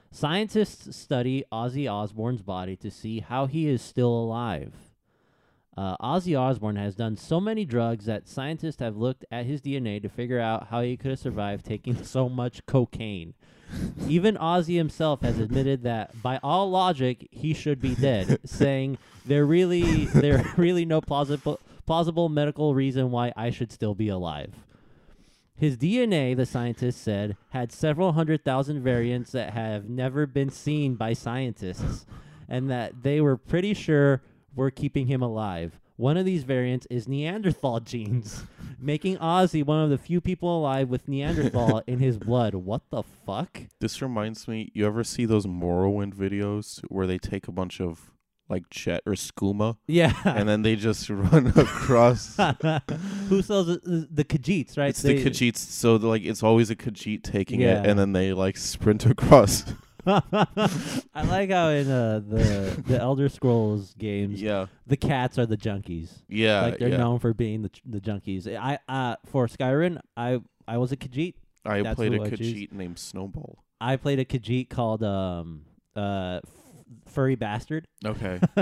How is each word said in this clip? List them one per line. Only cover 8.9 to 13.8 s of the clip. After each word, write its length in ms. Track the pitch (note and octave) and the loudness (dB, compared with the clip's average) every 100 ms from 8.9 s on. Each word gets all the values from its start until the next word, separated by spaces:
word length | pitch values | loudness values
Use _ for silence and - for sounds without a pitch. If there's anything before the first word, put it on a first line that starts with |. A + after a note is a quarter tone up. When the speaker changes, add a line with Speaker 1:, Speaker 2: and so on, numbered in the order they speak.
| G#2 | -4
Speaker 1:
looked 300 | A#2+ C3 - | -4 -4 -8
at 160 | A#2 A#2+ | -8 -6
his 140 | D3 | -6
D 160 | C#3 C#3 | -6 -4
N 100 | A#2+ | -4
A 140 | G#2 | -6
to 80 | G2+ | -8
figure 320 | - A#2+ B2 | -8 -4 -2
out 280 | A2+ A2+ - | -2 -2 -4
how 140 | A#2 | -4
he 140 | B2 B2 | -4 -4
could 160 | C3+ | -6
have 80 | C3 | -6
survived 460 | C3 G#2+ G2+ G2+ - | -6 -4 -4 -6 -8
taking 360 | G#2+ - A#2 | -8 -4 -6
<laughs> 0 | - | -4
so 240 | C3 B2+ | -2 -2
much 360 | B2+ B2 - - | -2 -6 -8 0
cocaine. 680 | C3+ A#2+ G2+ A2 G2 E2 - _ _ - - | 2 2 -2 -8 -8 -10 -16 _ _ -14 -8